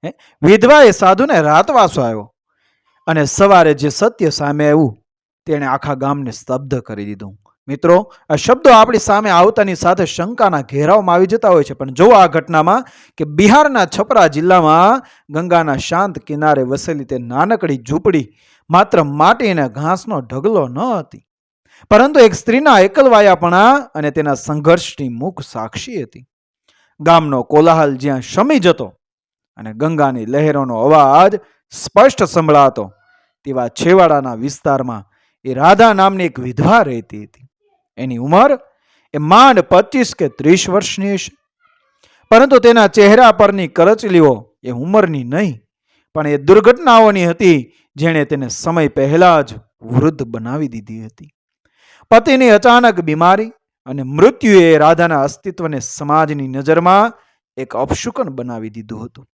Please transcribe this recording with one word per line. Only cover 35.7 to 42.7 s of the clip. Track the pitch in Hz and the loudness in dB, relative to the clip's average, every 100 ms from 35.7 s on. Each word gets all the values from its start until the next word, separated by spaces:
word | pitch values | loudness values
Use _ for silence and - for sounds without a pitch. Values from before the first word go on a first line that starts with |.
| 196 226 | 4 4
નામની | 202 190 196 | 4 0 0
એક | 175 131 | -6 -6
વિધવા | 127 120 139 226 | -12 -4 0 2
રહેતી | 170 120 - 107 | 0 -6 -12 -18
હતી. | 104 _ 127 _ _ _ _ - | -20 _ _ _ _ _ _ -14
એની | 127 120 | -10 -8
ઉંમર | 127 175 262 269 _ _ _ _ _ | -2 2 2 0 _ _ _ _ _
એ | 147 | -8
માંડ | 151 196 262 233 | 2 4 6 4
પચીસ | 170 180 214 269 247 | 2 2 2 -2 -4
કે | - 151 | -4 -8
ત્રીસ | _ 139 180 - | _ 0 0 0
વર્ષની | 185 190 - 196 | -4 -4 -8 -6
હશે, | 196 - _ _ _ _ _ _ _ _ _ _ | -8 -10 _ _ _ _ _ _ _ _ _ _
પરંતુ | 226 269 254 | 2 4 4
તેના | 233 | 4